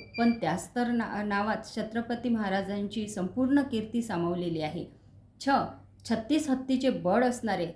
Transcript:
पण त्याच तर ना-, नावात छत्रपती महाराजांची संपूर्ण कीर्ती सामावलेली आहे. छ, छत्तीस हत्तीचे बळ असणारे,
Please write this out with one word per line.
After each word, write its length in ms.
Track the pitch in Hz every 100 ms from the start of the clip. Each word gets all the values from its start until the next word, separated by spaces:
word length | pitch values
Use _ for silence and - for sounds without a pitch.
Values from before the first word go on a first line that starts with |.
| - -
पण 140 | 233
त्याच 440 | 233 160 170 - 240
तर 120 | 240
ना-, 360 | 240 208 202 208
नावात 500 | 202 214 208 - 226
छत्रपती 540 | 208 220 - 233 254
महाराजांची 800 | 226 202 190 185 202 202 226 208
संपूर्ण 540 | 196 185 247 262 285
कीर्ती 400 | 277 220 208 240
सामावलेली 600 | 226 175 170 175 175 160
आहे. 240 | 151 165 - - - - - -
छ, 80 | 277 262 - - - - -
छत्तीस 400 | 220 - 302 302
हत्तीचे 400 | 262 - 262 262
बळ 360 | 180 170 214 247
असणारे, 400 | 240 226 185 165